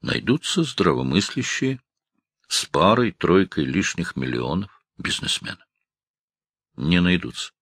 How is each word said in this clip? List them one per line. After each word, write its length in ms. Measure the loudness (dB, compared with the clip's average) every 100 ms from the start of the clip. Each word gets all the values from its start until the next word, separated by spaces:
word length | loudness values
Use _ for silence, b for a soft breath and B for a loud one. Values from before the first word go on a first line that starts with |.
найдутся 600 | -4 -4 0 0 0 -2
здравомыслящие 1200 | -2 2 2 2 2 0 0 -4 -6 -2 -2 -4 _ _ _ _ _ _ _
с 180 | -6 -2
парой-тройкой 1000 | 2 4 4 2 0 4 4 4 0 -2
лишних 500 | 0 -2 -4 -6 -4
миллионов 680 | -4 -4 -2 -4 -6 _ _ _
бизнесмены. 680 | -8 -6 -4 -4 -6 -14 _ _ _ _ _ _ _ _ _ _ _ -6
Не 260 | 2 4
найдутся. 520 | 4 2 -2 -10 -12 _